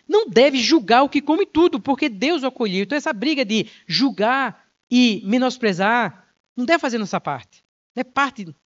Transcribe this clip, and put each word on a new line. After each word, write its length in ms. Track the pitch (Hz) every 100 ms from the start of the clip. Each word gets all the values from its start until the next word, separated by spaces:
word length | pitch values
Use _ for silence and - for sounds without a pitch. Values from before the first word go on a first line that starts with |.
| -
não 220 | 403 403
deve 300 | 208 285 269
julgar 460 | 214 311 190 240
o 40 | 277
que 140 | 285
come 240 | 285 320 392
tudo, 340 | 311 349 302
porque 280 | 262 269 302
Deus 340 | 196 262 339
o 60 | 254
acolheu." 340 | 254 220 185
Então, 160 | 196 294
essa 140 | 311
briga 320 | 220 254 285
de 240 | 214 220 - - -
julgar 800 | 165 269 - 214 262 254 - _ _ -
e 320 | 247 240 196
menosprezar 920 | 196 247 254 254 220 175 196 240 202 - _ _ _
não 120 | - 247
deve 140 | 330
fazer 180 | 285 226
nossa 200 | 202 185
parte, 460 | - 135 - _ _ _ _ -
não 60 |
é 20 |
parte 500 | 262 - 277 233 175 -